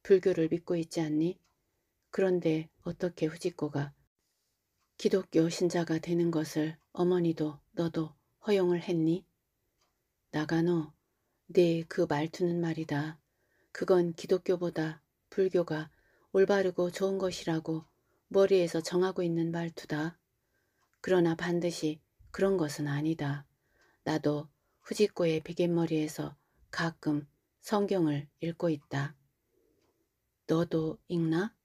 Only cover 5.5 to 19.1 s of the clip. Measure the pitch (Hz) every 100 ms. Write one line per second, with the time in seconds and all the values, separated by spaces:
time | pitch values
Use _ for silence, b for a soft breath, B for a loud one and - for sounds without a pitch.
5.5 | - 180 175 165 160 165 170 170 165 156
6.5 | 156 156 160 _ - 180 180 170 160 151
7.5 | 147 _ - 170 165 156 - _ _ -
8.5 | 202 180 175 170 170 160 175 - _ _
9.5 | _ _ _ _ _ _ _ _ 151 151
10.5 | 165 170 175 151 _ _ _ _ _ -
11.5 | 180 175 165 160 - 165 143 160 - 180
12.5 | 175 170 160 156 147 156 156 _ _ _
13.5 | _ _ - 180 185 175 165 - 185 -
14.5 | 180 175 165 156 156 _ _ _ - 190
15.5 | 180 170 156 156 b b b b 196 190
16.5 | 202 185 180 175 175 190 196 185 175 -
17.5 | 160 156 160 - _ _ _ - 196 196
18.5 | 196 170 165 160 180 185